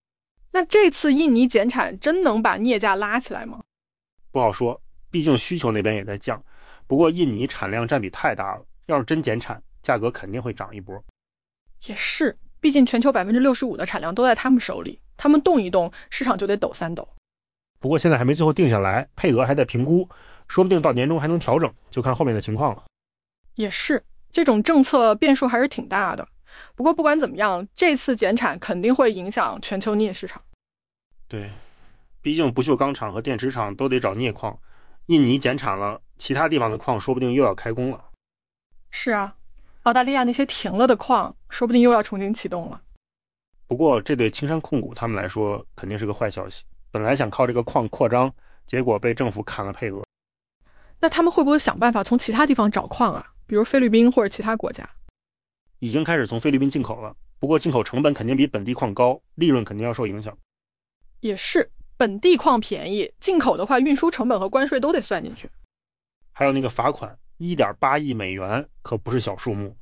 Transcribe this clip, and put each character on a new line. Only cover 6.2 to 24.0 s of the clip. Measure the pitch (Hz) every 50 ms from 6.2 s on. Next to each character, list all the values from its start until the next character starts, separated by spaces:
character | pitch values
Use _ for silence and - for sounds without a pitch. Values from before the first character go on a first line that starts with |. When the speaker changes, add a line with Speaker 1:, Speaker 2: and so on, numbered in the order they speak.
| - 131 117 104 - - - - - - - - -
Speaker 2:
不 | - 135
过 | 143 170 160
印 | 165 175 175 139 110
尼 | 101 127
产 | 139 - - - 95
量 | 104 117 117
占 | 113 147 135
比 | 101 92
太 | - - - 151 110
大 | 98 98 98 98
了， | 110 - - - - _
要 | - 160
是 | 143 117
真 | - 156 160
减 | 147 123 110 117
产， | - - 110 107 - - - -
价 | - - 127
格 | 110 107 120
肯 | - - - 98
定 | 101 123
会 | 117 123 107
涨 | - 98 101 107
一 | 101
波。 | 92 98 95 101 - - _ _ _ _ _ _ _ _ _ _ _ _ - - -
Speaker 1:
也 | - 202
是， | - - - - - 320 233 - - - - - -
毕 | - 311
竟 | 269 285 254
全 | 240 - 233
球 | 233 277
百 | - 214 180
分 | 202 226
之 | 247
六 | 262 277 247
十 | - 277
五 | 240 160
的 | - 175
产 | - - 202
量 | 151 165 185
都 | 226 247
在 | 262 226
他 | - - 262
们 | 262 240
手 | - - - -
里， | 85 - - - - - -
他 | - -
们 | 285 302 302
动 | 285 370 349 262
一 | 196 180
动， | 185 190 170 180 - - - -
市 | - - 269
场 | 254 -
就 | 185 202
得 | 196 202
抖 | 202 - - -
三 | - 175 165 170
抖。 | - - - - - _ _ _ _ _ _ _ _ _ _ _ _
Speaker 2:
不 | - 131
过 | 160
现 | 160 - 170
在 | 147
还 | 120 123
没 | 127 147
最 | 156 165
后 | 156
定 | 160 - 175 131
下 | 113 101
来， | 98 95 98 120 135 - _
配 | - - 175 123
额 | 117 131
还 | 123 143
在 | 147 127
评 | - - 120 127
估， | 143 165 180 180 - - - - - - - -
说 | - - 185 185
不 | 185
定 | 190 165
到 | 151 156
年 | 123 123 127
终 | 143 165 156
还 | 139
能 | 156 170
调 | 170 - - 120 160
整， | 170 117 - _ _ _
就 | - 127
看 | 117 131 123
后 | 117 160
面 | 131 113
的 | 104
情 | - - 107
况 | 110 151 135 101
了。 | - - - _ _ _ _ _ _ _ _ _ _ _ - -
Speaker 1:
也 | - 214 196
是， | 175 - - - 302 240